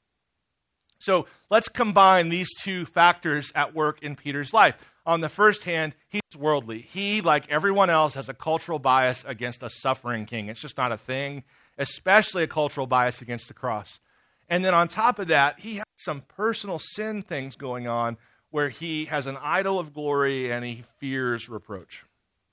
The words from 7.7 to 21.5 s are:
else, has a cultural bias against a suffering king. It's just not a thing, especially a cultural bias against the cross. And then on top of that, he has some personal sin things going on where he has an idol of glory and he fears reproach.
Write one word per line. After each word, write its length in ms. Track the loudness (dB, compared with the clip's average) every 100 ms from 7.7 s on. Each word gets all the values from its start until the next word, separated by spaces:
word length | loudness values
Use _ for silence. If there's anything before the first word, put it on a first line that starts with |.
| 2 4
else, 240 | 4 2
has 160 | -2 -10
a 40 |
cultural 460 | -8 -4 -4 -2 -2
bias 460 | 4 4 4 0 -8
against 340 | -8 -8 -8
a 80 | -12
suffering 560 | -4 -2 -2 -4 -6 -6
king. 220 | -8 -8
It's 140 | -12
just 160 | -12 -4
not 160 | -2
a 40 | -2
thing, 460 | -6 -6 -6 -10 -16 _ _ -8
especially 680 | -8 -6 4 4 4 -2
a 40 | -2
cultural 400 | -2 -4 -4 0
bias 340 | 2 2 -2
against 280 | -10 -10 -10
the 40 |
cross. 460 | -10 -6 -6 -8 -20 _ _ _ _ _
And 140 | 0
then 100 | 4
on 140 | 4 2
top 320 | 2 0 0
of 80 | 2
that, 320 | 4 4 0
he 160 | -10 -12
has 100 | -12 _
some 240 | -10 -10
personal 580 | -12 -4 -2 -2 -6 -8
sin 420 | -8 -8 -6 -6
things 360 | -6 -8 -8 -10
going 280 | -8 -6 -4
on 320 | -2 -2 -4 _ _ _
where 200 | -2 -2
he 360 | -2 -6 -6 -4
has 220 | -4 -6
an 100 | -8
idol 360 | -2 0 0 -2
of 140 | -4
glory 580 | -6 -2 0 2 0 -2
and 120 | -4
he 220 | -6 -10 -16 _
fears 500 | -6 -4 -2 -4
reproach. 560 | -6